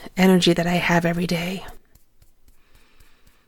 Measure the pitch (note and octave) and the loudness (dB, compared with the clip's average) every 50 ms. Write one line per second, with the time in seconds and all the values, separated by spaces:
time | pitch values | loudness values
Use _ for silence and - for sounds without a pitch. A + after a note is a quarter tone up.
0 | - - - - F#3 F#3+ F#3+ F3+ F3 E3+ E3+ F3 E3 F3 F3 F3 - - F3 E3+ | -16 -10 -2 2 4 4 4 4 4 2 2 2 0 -2 -2 -2 0 0 0 0
1 | E3+ E3+ E3+ E3+ F3+ E3+ F3 E3 E3+ F3+ F#3+ F#3 - - - - - _ _ _ | 0 0 -2 -4 -4 -4 -4 -6 -6 -8 -10 -10 -12 -16 -18 -20 -20 _ _ _
2 | _ _ _ _ _ _ _ _ _ - _ _ _ _ - _ _ _ _ - | _ _ _ _ _ _ _ _ _ -20 _ _ _ _ -20 _ _ _ _ -20
3 | - - - _ _ - _ _ _ | -20 -20 -20 _ _ -20 _ _ _